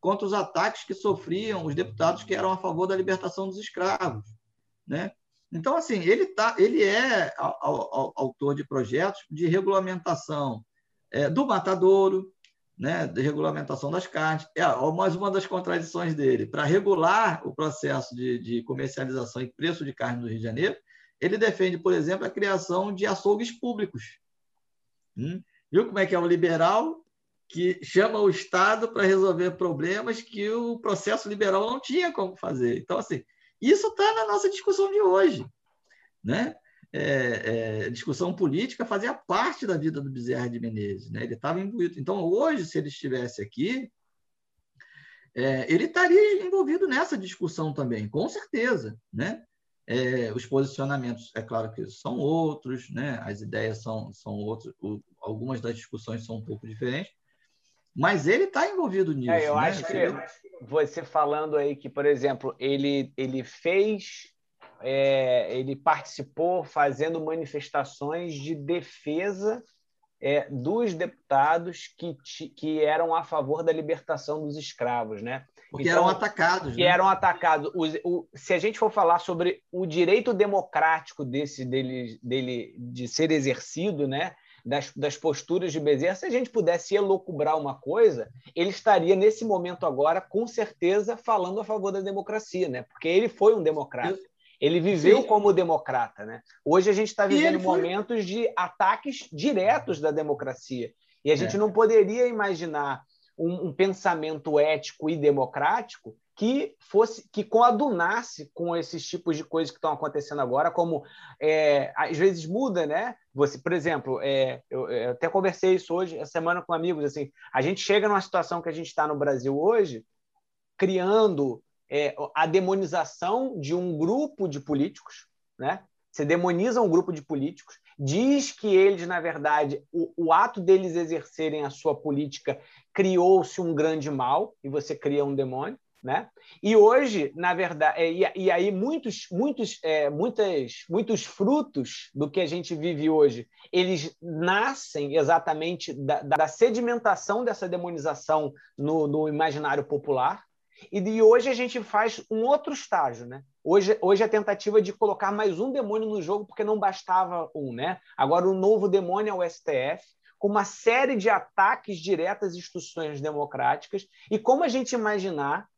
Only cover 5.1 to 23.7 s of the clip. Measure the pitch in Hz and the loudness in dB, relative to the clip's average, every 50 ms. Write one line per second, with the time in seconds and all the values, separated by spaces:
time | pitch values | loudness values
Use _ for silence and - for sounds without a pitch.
5.1 | - _ _ _ _ _ _ _ - 165 160 269 294 339 330 - 233 196 165 170 | -10 _ _ _ _ _ _ _ -10 -4 -2 0 0 0 -2 -2 -4 0 4 4
6.1 | 214 262 381 - - - 214 226 220 - 185 226 - 320 208 196 202 226 247 262 | 4 4 2 -2 0 0 0 0 4 4 2 4 4 4 2 4 4 2 2 2
7.1 | 233 202 165 135 - - 139 - - - - 143 147 123 - - - 131 135 135 | 2 0 0 -2 -4 -4 -4 -4 -4 -4 -2 -2 -2 -2 -4 -4 -2 -4 -4 -4
8.1 | - - 135 127 - _ 139 143 143 143 143 _ 139 139 127 104 117 143 180 202 | -4 -4 -6 -6 -4 _ -2 -2 -2 -2 -6 _ -2 -4 -2 0 0 0 0 0
9.1 | 196 - - _ 156 151 175 165 165 196 190 196 196 190 190 185 185 180 165 185 | -4 -6 -14 _ -6 -2 0 2 2 2 2 2 2 2 0 0 -6 -6 -4 -4
10.1 | 165 165 - - 156 147 143 131 113 110 - _ _ _ _ _ _ _ _ _ | -4 -4 -4 -8 -6 -4 -4 -4 -6 -8 -12 _ _ _ _ _ _ _ _ _
11.1 | - 127 147 - 165 254 285 262 214 185 - 190 185 175 180 190 196 196 196 190 | -4 -2 0 0 2 0 2 2 0 0 0 -2 0 4 6 6 6 6 6 4
12.1 | 190 190 190 - _ _ _ _ _ _ _ _ _ - 185 139 170 175 160 - | 2 0 -4 -6 _ _ _ _ _ _ _ _ _ -6 -4 -4 -2 -2 -4 -4
13.1 | - - 135 151 147 151 156 156 151 151 147 139 147 139 - 143 160 185 180 - | -2 -2 -2 -2 0 0 -2 -2 -2 -4 -6 -8 -8 -6 -6 -4 -4 -4 -6 -6
14.1 | - 160 156 156 156 156 - - _ 156 147 151 123 123 131 156 160 175 190 190 | -4 -2 -2 0 -2 -4 -6 -8 _ 0 0 0 2 2 0 0 0 2 0 0
15.1 | 165 180 202 196 190 196 185 - 190 180 180 180 175 170 165 160 - 175 175 165 | 0 0 -2 -2 -2 -2 -2 -2 -6 -6 -4 -2 -4 -4 -4 -6 -6 -4 -4 -4
16.1 | 156 151 143 131 127 117 - - - 147 151 143 165 202 196 202 196 160 160 170 | -2 2 2 2 2 2 -2 -4 -4 -2 0 2 2 2 4 2 2 4 4 4
17.1 | 190 220 226 196 160 160 - 139 131 - 156 156 143 - - 143 139 135 127 - | 4 4 2 2 0 -2 -8 -10 -6 -4 -4 -4 -4 -4 -4 -2 -2 -2 -4 -6
18.1 | 123 123 127 127 123 120 - 113 117 117 117 - 135 131 135 135 - - 135 131 | -10 -6 -4 -4 -4 -4 -4 -4 -4 -4 -4 -4 -6 -4 -4 -6 -6 -6 -6 -6
19.1 | 131 131 120 113 - 127 131 123 _ - 143 170 170 165 151 135 - - 113 120 | -4 -6 -6 -6 -8 -10 -10 -10 _ -6 -4 -4 -4 -4 -8 -10 -6 -6 -6 -4
20.1 | 120 120 120 113 110 113 110 117 110 123 170 214 - - _ _ _ _ _ _ | -4 -6 -6 -6 -6 -6 -6 -6 -4 -2 -2 -2 -2 -4 _ _ _ _ _ _
21.1 | _ _ 139 175 208 220 226 214 - - 190 185 175 165 170 185 180 170 151 160 | _ _ -2 -2 2 2 2 0 2 2 0 0 0 0 2 2 2 2 2 0
22.1 | 185 190 233 - - - 202 202 196 190 185 - 175 185 196 202 202 180 202 208 | -2 -2 -4 -6 -4 -2 0 0 0 -2 -2 0 -2 0 0 -2 -2 -2 -2 -2
23.1 | 196 190 - 202 208 208 240 233 - - - 240 | -2 0 2 2 2 2 0 -6 -8 -6 -6 -6